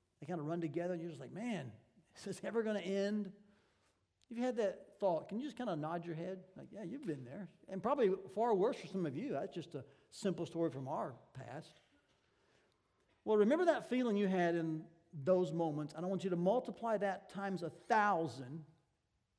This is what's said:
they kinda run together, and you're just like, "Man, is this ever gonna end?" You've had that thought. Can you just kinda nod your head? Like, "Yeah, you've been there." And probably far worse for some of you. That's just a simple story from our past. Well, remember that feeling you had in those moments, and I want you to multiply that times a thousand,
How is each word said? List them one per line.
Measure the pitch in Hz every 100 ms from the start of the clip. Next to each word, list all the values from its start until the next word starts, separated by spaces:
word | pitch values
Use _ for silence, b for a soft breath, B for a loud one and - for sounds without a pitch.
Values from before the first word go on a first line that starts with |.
| _ _
they | 139
kinda | 175
run | 147 170
together, | 165 147 175
and | 180
you're | 170
just | 143
like, | 143
"Man, | 139 240 196 131 104 - _ _ -
is |
this | 208 196 -
ever | 214
gonna | 220 208
end?" | 175 196 196 214 196 - - b b b b b _ _ _
You've | 233
had | 247 240
that | 202 - - -
thought. | 196 160 151
Can | 208
you |
just | 294 -
kinda | 247 160
nod | 151 170 170
your | 160
head? | 175 190 - -
Like, | 135
"Yeah, | -
you've | 165 254 262
been | 143 123
there." | 156 185 - -
And | 190
probably | 208 277 214 190 -
far | - 233 208
worse | 208 -
for | 160
some | 190 170
of | 131
you. | 269
That's | 143 -
just | - 151 143
a | 123 B B
simple | - 196 180 165
story | 165 165
from | 131 131
our | 165 190 123 -
past. | - 117 131 175 - _ _ _ _ _ b b b b _ _ _ _ _ -
Well, | 214
remember | 208 311 349
that | 285 -
feeling | 247 240 202
you | 202
had | 185 170 170
in | 165 160 - - _ 165
those | 135 185 175
moments, | 160 165 151 147
and | 156
I | 180
want | 190
you | 190
to | 175
multiply | 175 240 254 - 233 208
that | 196 185 -
times | 185 196 185
a | 170
thousand, | - - 220 208 180 165 120 127 160 151 _ _ _ _ _ _